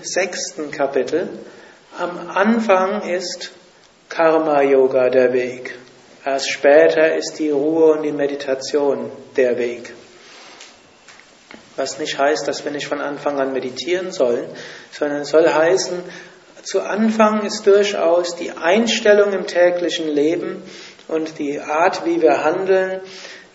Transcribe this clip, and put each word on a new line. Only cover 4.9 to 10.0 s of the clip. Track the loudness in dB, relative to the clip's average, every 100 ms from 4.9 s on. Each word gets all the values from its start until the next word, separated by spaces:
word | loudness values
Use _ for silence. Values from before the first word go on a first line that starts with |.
| 2 2
der | 4 2
Weg. | 2 -4 -8 -14 -16 -20 -20 -20 -12 -6
Erst | -4 -4
später | 0 6 8 8 6 2 2
ist | -4 -4
die | -2
Ruhe | 0 0 4 4
und | 4
die | 0
Meditation | -2 -4 -4 -4 -4 -2 0 0 -2 -6 -12 -8 0
der | 0 2
Weg. | -2 -6 -14 -20